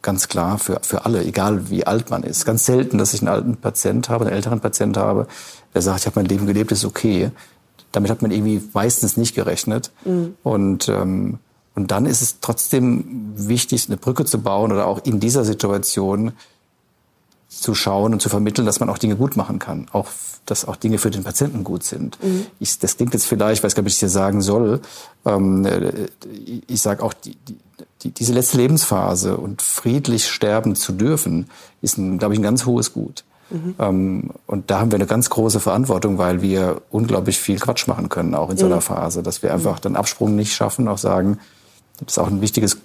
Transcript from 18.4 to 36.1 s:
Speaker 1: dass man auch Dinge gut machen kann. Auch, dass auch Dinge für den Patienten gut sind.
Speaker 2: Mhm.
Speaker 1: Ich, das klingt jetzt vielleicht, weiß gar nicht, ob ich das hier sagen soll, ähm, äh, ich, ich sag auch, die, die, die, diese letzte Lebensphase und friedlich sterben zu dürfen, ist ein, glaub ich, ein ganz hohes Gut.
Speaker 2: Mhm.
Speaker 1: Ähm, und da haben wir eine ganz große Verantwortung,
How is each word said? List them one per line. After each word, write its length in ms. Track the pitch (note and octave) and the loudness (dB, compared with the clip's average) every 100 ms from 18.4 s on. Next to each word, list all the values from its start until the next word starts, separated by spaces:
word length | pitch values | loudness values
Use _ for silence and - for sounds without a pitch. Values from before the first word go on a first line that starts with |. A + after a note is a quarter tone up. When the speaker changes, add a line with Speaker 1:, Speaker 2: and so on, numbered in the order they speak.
| G#2 G#2 A2 | 0 2 0
Speaker 1:
dass 140 | G2 | 0
man 100 | - | -2
auch 80 | G2+ | 0
Dinge 180 | A2 G#2 | 0 2
gut 220 | C3+ A2 | 0 0
machen 220 | - G#2 | -2 -6
kann. 260 | - E2 - | -6 -8 -4
Auch, 160 | G2+ - - - - - | -4 -4 -10 -12 -14 -6
dass 180 | G#2 - | -4 -4
auch 100 | - | -4
Dinge 220 | A2+ A2 | 0 0
für 140 | A2 | 0
den 120 | G2+ | -2
Patienten 400 | F#2 - C#3+ A2+ | -4 -2 -2 -2
gut 200 | F#2 F#2 | -4 -6
sind. 340 | - - - - | -6 -6 -8 -4
Speaker 2:
Mhm. 240 | G3 F#3 G#3 - | -2 -2 -4 -8
Speaker 1:
Ich, 220 | - - | -6 -2
das 180 | - - | -2 0
klingt 160 | A#2+ | 0
jetzt 140 | G#2+ - | 2 0
vielleicht, 360 | G#2+ G#2 G#2+ | 2 2 2
weiß 120 | G2+ F2+ | 2 2
gar 80 | |
nicht, 20 | G2 | 0
ob 80 | |
ich 0 | |
das 60 | - | 2
hier 100 | G2 | 2
sagen 320 | F#2+ G2 G2+ | 2 2 2
soll, 400 | F#2+ G#2 A2+ C3 - - - _ | 2 4 4 0 -4 -20 -20 _
ähm, 400 | - G2+ G2 F#2+ | 0 2 4 4
äh, 440 | G2 F2+ F2+ F#2+ G2 - G#2 | 2 2 0 -2 -8 -10 -18
ich, 300 | G#2+ - A#2+ - | -16 -12 -12 -6
ich 160 | A#2 | -2
sag 220 | G#2 G2+ | -2 0
auch, 100 | A2+ | -4
die, 220 | - - - - | -6 -16 -18 -18
die, 100 | - _ - - _ | -18 _ -20 -20 _
die, 80 | - | -12
diese 240 | - A#2 | -2 2
letzte 240 | B2 B2 B2+ | 2 4 4
Lebensphase 800 | B2+ D#3 - F#2+ F#2+ F#2 F#2+ F#2 | 4 4 2 2 2 0 0 -2
und 240 | F#2+ G#2 | -4 -4
friedlich 680 | - - A#2+ C3+ C3+ A2+ - | -4 -2 0 0 0 0 0
sterben 480 | - G#2 A2 A2 F#2+ | 0 0 2 0 -2
zu 180 | - | -4
dürfen, 540 | F#2+ A#2 D#3 F#2 E2 - - - _ | 0 0 0 0 -2 -4 -14 -20 _
ist 160 | D#3 - | -4 -2
ein, 180 | F#2+ F#2 | -2 0
glaub 140 | G#2+ | 0
ich, 80 | G#2+ | 2
ein 40 | |
ganz 220 | G#2 B2 B2+ | 2 2 2
hohes 260 | A#2+ A#2+ | 0 0
Gut. 320 | - - - _ _ _ | -4 -8 -10 _ _ _
Speaker 2:
Mhm. 240 | E3+ E3+ F3+ | -8 -8 -2
Speaker 1:
Ähm, 540 | G2+ F#2+ F#2+ F#2+ - - - | 0 2 2 -2 -6 -10 -6
und 240 | G2+ - | -6 -2
da 80 | G2 | 0
haben 120 | A#2 | 2
wir 40 | G#2 | 2
eine 100 | G2 | 2
ganz 240 | A2 A#2+ | 2 2
große 300 | - A2 G2+ | 2 2 2
Verantwortung, 580 | G#2 G2 C3 F#2 G#2 | 2 2 2 2 2